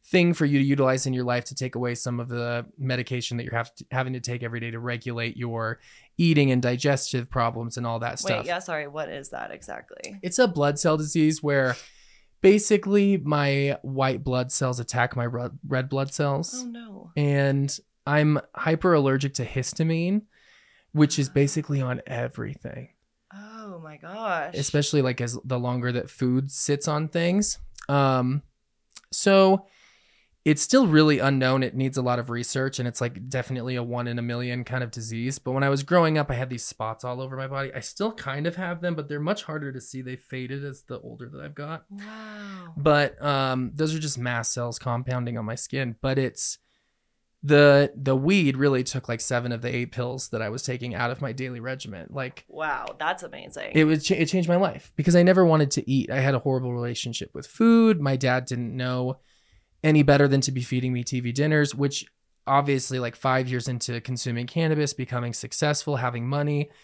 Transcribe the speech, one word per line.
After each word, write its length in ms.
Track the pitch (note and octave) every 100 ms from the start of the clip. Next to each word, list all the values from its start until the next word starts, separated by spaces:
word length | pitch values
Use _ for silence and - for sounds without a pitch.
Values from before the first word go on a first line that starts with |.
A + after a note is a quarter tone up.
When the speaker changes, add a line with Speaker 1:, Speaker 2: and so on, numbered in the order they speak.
| _
Speaker 1:
thing 280 | F#3 F3 E3+
for 100 | D3
you 140 | C#3+
to 40 | C#3
utilize 420 | C#3 C3 C3 C3
in 60 |
your 100 | B2+
life 220 | B2 B2 -
to 100 | C3+
take 180 | B2+ A#2+
away 200 | B2 A#2+
some 240 | - A#2+
of 80 | A#2+
the 360 | A#2+ A#2+ A#2+ - -
medication 600 | C3 B2+ B2 B2+ - A#2
that 60 |
you're 120 | A#2+ A#2
have 180 | A#2 -
to, 100 | -
having 220 | C3 B2+
to 60 | B2+
take 220 | A#2+ A#2+
every 160 | A#2 A#2
day 100 | A#2
to 80 | A#2
regulate 580 | A#2+ A#2+ B2 A#2 A#2 A#2
your 420 | A#2+ A2+ A2+ A#2 - - _ -
eating 320 | E3+ D3+ C#3
and 100 | B2+
digestive 680 | B2 B2 C#3+ C3+ - B2+ B2
problems 480 | C3 A#2 A#2 A#2 A#2+
and 80 | A#2+
all 100 | A#2
that 120 | A#2+
Speaker 2:
Wait, 80 | B2
Speaker 1:
stuff." 260 | F#3+ - -
Speaker 2:
yeah, 140 | F3
sorry. 280 | F3+ D#3 C#3+
What 220 | D3 D3+
is 200 | A2 C#3
that 180 | - A1+
exactly? 720 | - - - - - - G3
Speaker 1:
It's 160 | F3+ F3
a 100 | A#3+
blood 300 | D3+ C#3+ D3
cell 180 | F3 D#3
disease 440 | D3+ E3 D#3 D#3
where 340 | D3 C#3 C3 B2 - - - _ _ _
basically 760 | F#3+ G#3 G#3 G#3 G3 G3+ G3+ F#3+
my 600 | C#3+ D3 C#3+ C#3 C#3 -
white 400 | C3+ C3+ C3 B2+
blood 280 | C#3 B2+ B2+
cells 280 | - C3 B2
attack 360 | A#2 B2 A#2+ C3
my 100 | A#2+
red, 260 | A#2+ B2 - -
red 220 | C3+ C3
blood 240 | C#3 C#3
cells. 400 | - D3 C#3 E3 B3+
Speaker 2:
Oh, 100 | B3
no. 460 | A#3 A#3 G3 E3+ D#3+
Speaker 1:
And 640 | D3 C#3 C#3 C#3 C#3 - - _ -
I'm 320 | D3 D3+ D3 - -
hyper 380 | - D#3+ F3+
allergic 420 | D#3+ C3+ C3+ C#3 C3+
to 100 | A#2+
histamine, 760 | - B2+ - D#3+ E3 E3+ G#3 G#3 _ _ _ _ _ _
which 280 | D3+ D3 D3
is 100 | C#3
Speaker 2:
Wow. 40 | C#3+
Speaker 1:
basically 460 | C#3 D#3 D3 C#3+
on 200 | B2+ B2 -
everything. 840 | B2 B2 - - C#3+ - B2+ B2+ _ _ _ _
Speaker 2:
Oh, 460 | G3 G#3 A3+ G#3+ F3
my 140 | D#3 D3+
gosh. 580 | E3 G3+ A3 F3 D3+ -
Speaker 1:
Especially, 460 | C#3+ D3 D3 D3+
like, 180 | B2+ B2
as 160 | A#2+ A#2+ -
the 140 | B2+
longer 320 | B2 B2 B2
that 180 | B2 -
food 420 | - B2+ B2+ C#3
sits 360 | - - C#3+ E3
on 200 | D3+ D#3
things. 500 | E3+ E3+ F#3+ G#3 - - - -
Um, 540 | C#3+ C3+ C3 B2+ C#3 - _ _ _ _ - -
so 560 | - - G3 F#3+ G3 - _ _ _ _ _ _ _
it's 200 | - D3
still 240 | - C4 A3+
really 320 | D3+ D#3 D3
unknown. 420 | C3+ C3+ C3 C3+
It 140 | C3 B2+
needs 220 | C3 C3+
a 40 |
lot 160 | B2 B2
of 140 | A#2
research, 480 | A#2 A#2 - C3+ C3
and 80 | A#2+
it's, 120 | A#2
like, 300 | A#2+ G#2+ B2
definitely 460 | C3 A#2+ B2+ A#2+ B2+
a 80 |
one 240 | A#2+ A#2+ A#2+
in 100 | A#2+
a 60 |
million 400 | A#2+ A#2+ B2 B2
kind 200 | A#2+ B2+
of 60 | B2
disease. 480 | A#2+ A2 A2+ A#2+ C3
But 140 | -
when 120 | C3
I 60 | C#3
was 140 | C3
growing 340 | C#3 F3+ E3 D#3
up, 140 | C#3+
I 20 |
had 160 | B2 B2+
these 160 | B2 -
spots 380 | - A2 A2+ B2+
all 160 | B2
over 160 | C3 C3
my 100 | C3+
body. 240 | C3+ C#3
I 60 | -
still 300 | - - G#3+
kind 360 | A3 - C#3 D#3+
of 80 | E3+
have 260 | F3+ F3
them, 140 | F3 C#3+
but 120 | C#3+
they're 120 | D3
much 240 | D3+ G3+
harder 280 | - D#3 C#3
to 80 | C3
see. 220 | - C3
They 140 | B2+ B2+
faded 500 | _ C3 B2+ C#3 C#3+
as 160 | C3
the 160 | - A#2+
older 300 | A#2+ A#2 B2
that 100 | C#3+
I've 120 | D3 D3
got. 300 | D3 D#3+ -
Speaker 2:
Wow. 840 | G3+ G#3 A3 G#3+ G#3+ G3+ F#3+ F3 D#3+
Speaker 1:
But, 460 | D3 D3 C#3+ -
um, 480 | C#3+ C3+ C3+ C3 B2+ D3
those 180 | D#3 D#3+
are 40 |
just 180 | D#3 B2+
mast 340 | A#2+ A#2+ A2
cells 280 | - A#2+ A#2+
compounding 580 | C3 A#2+ B2+ B2+ A#2+ A#2
on 80 | G#2+
my 80 | A#2+
skin. 400 | - C3 B2+ A2
But 160 | C3+ C3
it's, 400 | C3 - - - _ _ _ _ _ _ _ _
the, 480 | C#3+ D3 D3 C#3+ C#3+ A#2+
the 200 | C3+ C3+
weed 420 | C#3+ G3 D3+ C3
really 260 | C#3+ C3
took, 240 | B2+ C3 -
like, 140 | A#2
seven 300 | - B2 A#2+
of 100 | A#2+
the 140 | B2 A#2+
eight 160 | A#2+
pills 380 | - A#2+ B2+ -
that 120 | A2+
I 80 | A2
was 140 | A2+
taking 320 | - B2 B2 A2+
out 160 | A#2+
of 100 | B2+
my 120 | C#3
daily 260 | B2 B2+ B2
regimen. 480 | A#2+ C3 A2+ G2 D#2+
Like, 360 | C#3 C3 - -
Speaker 2:
Wow, 480 | - D#3 C3+ - -
that's 220 | D#3 F3+
amazing. 520 | F3+ - - - - D3+
Speaker 1:
it 80 |
was 200 | D#3 D#3 -
cha-, 100 | F#3
it 100 | E3
changed 220 | F#3 E3+
my 80 | F3
life 340 | F#3+ - - -
because 200 | D#3 F3
I 60 |
never 240 | F3 F#3 F3
wanted 240 | D#3 C#3+
to 160 | - -
eat. 220 | C3+ -
I 100 | C3+
had 140 | C3+
a 60 | C3+
horrible 340 | C#3+ C3 B2+
relationship 560 | A#2+ A#2+ B2 B2 A2+ - -
with 100 | -
food. 560 | - A3+ A#3 A3+ F#3+
My 140 | C#3+ C3+
dad 300 | C3 B2+ B2+
didn't 300 | B2 A#2+ B2+
know 440 | B2+ B2+ B2+ C3 _ _ _ _ _ _
any 200 | D#3 D3+
better 240 | C#3+ C#3 C#3+
than 140 | C3+
to 100 | C3+
be 100 | C3
feeding 320 | A#2+ B2+ B2+
me 100 | B2
T 160 | A#2+ C3
V 120 | A#2+
dinners, 420 | B2 D3+ D#3 C#3+
which 320 | C3+ C#3 C#3 - _ _ _ -
obviously, 540 | C#3 C#3+ C3+ - C3
like, 160 | A#2+ A#2+
five 320 | C3+ C3 B2+
years 200 | B2 B2+
into 320 | B2 - A#2+
consuming 440 | B2 B2 B2+ A#2+ A#2+
cannabis, 480 | E3 E3 D3+ C#3+
becoming 400 | - B2+ B2 A#2+
successful, 640 | A#2 A#2+ - D3+ D3 - C#3
having 320 | B2 A#2+ A#2+
money, 400 | C#3+ D3 D3 D3 _